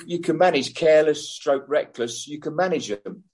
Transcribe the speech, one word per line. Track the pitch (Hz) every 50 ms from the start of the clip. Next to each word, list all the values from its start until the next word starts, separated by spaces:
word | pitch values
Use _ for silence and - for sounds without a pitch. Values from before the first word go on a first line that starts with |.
| -
you | - 175 170
can | - - 160 160
manage | 180 185 160 143 123 127 -
careless | - 165 156 156 156 156 156 151 147 - -
stroke | - - - 143 139 139 139 -
reckless. | 147 151 - - - - 117 120 120 - -
You | 143 147 147
can | 147 156 151
manage | 156 180 185 175 143 117 107
them. | 104 101 - - 190 - - _